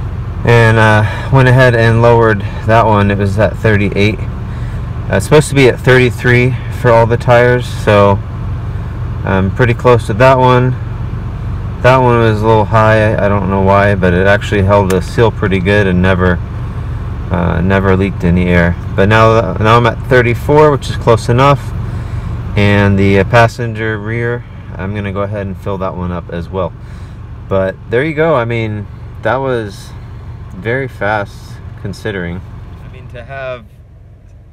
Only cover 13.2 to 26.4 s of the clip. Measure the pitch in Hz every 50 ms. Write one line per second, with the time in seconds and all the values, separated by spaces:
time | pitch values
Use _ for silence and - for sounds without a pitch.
13.2 | - 101 101 101 95 92 98 98 95 95 98 101 101 101 101 95 92 90 87 90
14.2 | 95 98 101 104 - - 110 101 95 98 101 101 101 92 95 90 90 - - -
15.2 | 117 107 - - 110 98 95 98 87 98 101 104 101 95 87 90 90 95 95 87
16.2 | 92 90 87 82 - - - - - - - - - - - - - - - -
17.2 | - - 87 87 87 85 82 82 87 95 95 98 95 98 92 95 98 98 85 -
18.2 | - 85 85 90 90 90 90 87 85 87 85 - - - - 98 98 101 110 110
19.2 | 113 113 110 113 113 87 90 92 104 110 113 120 120 113 113 - - - 127 127
20.2 | 113 120 117 - - - 147 151 151 151 143 123 - - - - - 123 113 110
21.2 | - - 117 123 135 143 143 - - - - - - - - - - - - -
22.2 | - - - - - - - 104 101 101 101 101 101 101 101 95 98 98 98 98
23.2 | 92 107 120 120 117 113 - - 120 117 110 107 113 110 110 104 101 107 113 117
24.2 | 120 120 120 120 120 - - - - - 90 - 90 98 104 104 101 101 92 101
25.2 | 101 98 107 104 98 95 92 85 - 104 98 92 95 92 73 90 90 87 90 87
26.2 | 82 - 85 85